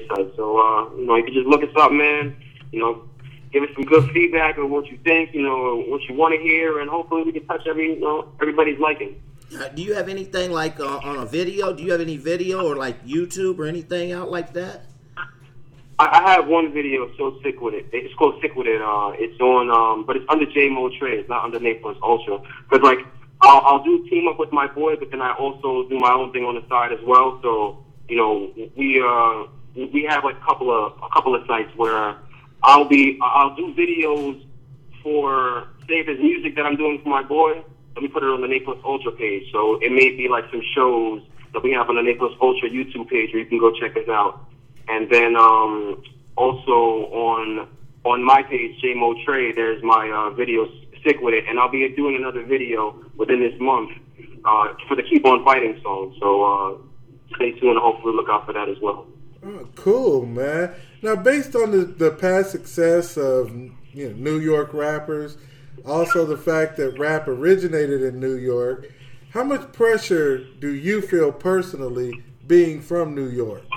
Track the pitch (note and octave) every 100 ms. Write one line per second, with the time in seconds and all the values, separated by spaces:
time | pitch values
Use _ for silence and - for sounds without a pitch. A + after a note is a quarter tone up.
0 | - G2 F#2 - G#2+ A2 A2 A2 A2 B2+
1 | A#2+ A2+ A#2+ C3 C3 D3 D3 D#3 C#3+ D3
2 | D3 D3 C#3+ - - - - A2+ A#2 A2+
3 | - - - - - C#3 C#3+ C#3 C3+ D#3
4 | C3 E3 E3+ D#3+ D#3 D3+ C#3 C#3+ C#3+ B2+
5 | D#3+ E3 E3 D#3 C#3 B2+ B2+ A#2 A#2 C#3
6 | - B2+ D#3+ D#3+ E3 D#3+ E3 D3+ C#3+ E3
7 | E3 E3 D#3+ D#3+ D3 E3 D#3+ D#3 D#3+ D#3
8 | D3+ D#3 - - D3+ D3+ D3+ C#3 D#3 D3+
9 | - - - - - D3+ C3+ D3 G3 G#3
10 | F3+ F#3+ F#3+ F#3 F3+ E3 D#3 D#3 C#3 C#3
11 | C#3+ C#3 A2 D#3 F3+ G3+ F#3+ D#3 F3 E3+
12 | E3 D3+ D3 F3 F#3 F#3+ E3+ C#3+ C3 A2+
13 | A#2 D#3 F3 F#3 F#3 D#3+ D3+ E3+ D#3 F3
14 | F3 F3 D#3+ E3+ - E3+ F#3 - - -
15 | - - - - - - - - - -
16 | D#3 - F#3+ F#3 D3 E3 D#3 D3 C#3+ C3+
17 | A#2+ - C3+ C3+ C#3 B2+ A#2 G#2 - B2
18 | B2+ - D3 C#3 - B2+ B2 A2 G#2+ G#2+
19 | G2+ G2+ A#2 A#2 B2+ B2+ B2 A#2 A2+ A2
20 | G#2+ C3+ - D#3 C#3+ D3 C#3+ C3 B2+ -
21 | C3 A2 G2 B2 A#2 A#2 A#2+ A2 A2 G2
22 | G#2 A2+ G#2+ G2 - - - C3+ C#3 B2+
23 | - - - - F#4+ C#3 - C#4 E4 F4
24 | - - E3 D#3 D3+ D3 C#3 C#3+ D#3 D3
25 | C3 C3 B2+ A#2+ C#3 C3+ C3+ B2+ B2+ C3
26 | B2 B2+ B2+ B2+ B2 A#2+ - B2 A#2+ A2+
27 | A#2 B2+ C3 B2+ A#2+ A2 G#2 - - -
28 | - A#2 A2 G#2 G2 A2+ A2+ C3 C3+ C3
29 | B2 A#2+ A#2 A2 G#2 - - B2+ C3 C#3+
30 | D3+ D3 C3+ B2+ - C#3 B2+ A#2 G#2 -
31 | - - B2+ B2 - A#2 G#2+ A2+ A2+ A2
32 | G#2 G#2 - - - - C3 C#3+ C#3+ C#3+
33 | C#3 C3 B2 B2+ C3+ C#3 F3 D3+ F3 E3
34 | D#3 D3 C#3 C3 - - - - - -
35 | D3+ D3+ C#3 C3+ B2+ A#2+ - - - D#3+
36 | - C3 D3+ F3 E3 D3 D3 C#3+ D3+ C#3+
37 | D3 C#3 C3 D3 D#3+ D#3+ - - - -
38 | C#3 D#3 C3+ B2+ B2+ C3 C3 B2 - C3+
39 | A#2+ - A2 G2 - G#2+ A2 G#2+ A#2 B2+
40 | C3 B2+ B2+ A#2+ A2+ A#2 - C#3 B2+ A#2
41 | A2+ A2 - - - A2+ B2+ B2+ A#2 A#2+
42 | A#2+ A#2+ B2 - B2+ B2+ A#2 B2+ B2+ A#2+
43 | A2+ B2+ A2 A2+ - A#2 A2+ - A2+ A2+
44 | A2+ G#2+ G2+ - - - - - - A2
45 | A2 A#2+ A#2 A#2 A2+ A2 A2 G#2+ G2+ -
46 | - - - - B2+ B2+ C3+ A#2+ A#2 A2+
47 | G#2 A2+ A#2 A2+ A2 A2 - - - -
48 | A#2+ B2 B2 C#3 C3+ B2 A#2 - B2+ A#2+
49 | A#2 A#2 D3 C3 A#2+ A2+ A2+ A2 A2+ A2+
50 | A2 G#2+ G#2+ G#2 A#2+ A2+ A2 - - -
51 | D3+ C#3+ B2 A2+ G#2 A#2+ B2 C3+ C3 C3+
52 | C#3+ C3+ B2+ B2+ A#2 C3+ B2 A2+ G#2+ -
53 | - - C3+ B2+ A#2+ A#2+ B2+ B2+ C3 -
54 | - - - - - G#2+ G#2+ - - C3+
55 | - D3+ B2+ B2 - E3 A2+ A2 G#2 F#2+
56 | F#2+ - G2+ G2+ G2+ G2 F#2+ - - -
57 | - - - - B2 A#2 B2 A2+ A#2 A2
58 | A2+ A2+ A#2 G#2+ G#2+ G#2 G2 G2 G#2 G2
59 | - - - - G3 G3 - - F#3+ A#3+
60 | B3 C#3 A#2 A#2 C#3 D#3 F3 - - -
61 | G#3+ G#3 A#3+ C#4+ C4 A#3+ A3 G3 E3+ -
62 | D#3+ D#3 F#3 F#3 F#3+ E3 - - E3 E3+
63 | E3+ D3+ C3+ C3 A#2 A#2+ B2+ C3 - C#3+
64 | C3+ G#2+ C#3 D#3 D#3 D3+ D3 D3 D3 D3+
65 | D3+ D3+ D3 - - - - - C3+ D#3
66 | E3+ F3 D#3 D3 F3 D#3+ D#3 - C3+ C3
67 | D3+ D#3 D3+ B2 D#3+ F#3+ F3 D#3+ C#3+ C#3
68 | C3 B2+ C3 C3 B2+ A#2+ B2 C3 - -
69 | - - - A3+ C#4 C4+ - - A3+ A3
70 | - E3+ D3 C3 C3 - C#3+ C#3 E3 G#3+
71 | F#3+ F3 D3 C#3 F#3 F#3+ F3+ C#3 B2+ B2
72 | B2 A#2 - - A#2+ F3 E3 D3+ - E3+
73 | D#3 C#3+ C3 B2 A2+ G2 -